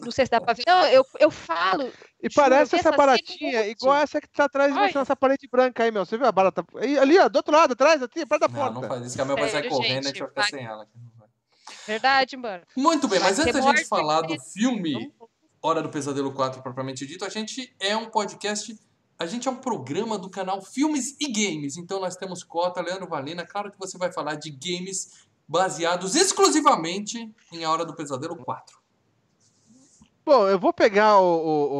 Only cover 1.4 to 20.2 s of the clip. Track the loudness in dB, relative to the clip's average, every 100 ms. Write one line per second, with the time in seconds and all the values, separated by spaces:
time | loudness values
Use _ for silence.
1.4 | -6 -2 0 -2 -4 -10 -20 _ 0 4
2.4 | 6 6 4 2 2 4 6 4 0 -8
3.4 | -4 -2 -2 -2 2 2 2 -2 -6 -2
4.4 | 0 2 2 2 2 0 -2 2 2 2
5.4 | 0 2 2 2 0 0 -2 0 2 4
6.4 | 2 0 -6 -6 -2 2 4 6 6 2
7.4 | 2 4 4 4 4 4 0 -8 -4 0
8.4 | 0 -2 -4 -6 -8 -8 -8 -6 -2 -2
9.4 | -2 -2 -2 -2 -2 -2 -4 -8 -10 -4
10.4 | -4 -4 -12 -14 -16 -20 -20 -20 _ _
11.4 | _ _ -20 -18 -10 -2 2 2 0 -4
12.4 | -12 -12 -10 -2 2 2 0 2 2 2
13.4 | 0 2 2 2 0 -2 0 -2 -2 -6
14.4 | -10 -4 -2 -2 -4 -6 -10 -16 -20 _
15.4 | _ _ -4 -2 -4 -6 -6 -6 -6 -4
16.4 | -6 -6 -12 -10 -10 -10 -12 -12 -10 -10
17.4 | -10 -12 -14 _ -4 -4 -2 -4 -4 -6
18.4 | -6 -6 -8 -16 _ _ _ _ -8 -4
19.4 | -6 -6 -6 -8 -6 -6 -4 -6